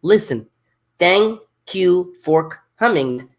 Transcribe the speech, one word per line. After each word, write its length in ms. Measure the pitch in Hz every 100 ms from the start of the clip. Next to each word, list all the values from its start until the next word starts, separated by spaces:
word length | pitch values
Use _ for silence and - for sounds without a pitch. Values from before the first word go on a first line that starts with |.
Listen. 460 | 160 208 214 120 - _ _ _ _ _
Thank 420 | 175 190 214 220 _ _ -
you, 420 | 190 185 180 180 -
fork 360 | - 156 160 - _
humming. 540 | _ 233 190 131 123 127